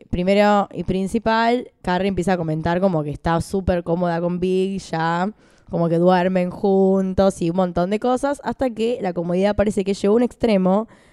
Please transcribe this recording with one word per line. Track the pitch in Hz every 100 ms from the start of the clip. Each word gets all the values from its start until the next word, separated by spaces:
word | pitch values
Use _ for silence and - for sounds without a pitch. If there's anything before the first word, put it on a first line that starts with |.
| -
primero | 170 180 202 208 208 190
y | -
principal, | 175 185 190 233 226 220 233 247 - _
Carrie | - 180 196
empieza | 185 175
a | 180
comentar | 160 156 160 175
como | 196 165
que | 147
está | 135 170 170
súper | - 196 185 180
cómoda | 175 170 175 165
con | 175 180
Big, | 185 185 190 196
ya | - 160 165 170 190 - _ _ -
como | 170 170
que | 165
duermen | 175 185 180 185 180
juntos | - 196 190 190 190 190 185 196 -
y | 170
un | 180
montón | 180 175 180
de | 214
cosas, | 247 254 277 -
hasta | - 240 262
que | 220 226 247
la | 196
comodidad | 175 170 180 196 208
parece | 208 208
que | 190
llegó | 196 202
a | 220
un |
extremo | 247 - 233 196 185 190 220 - _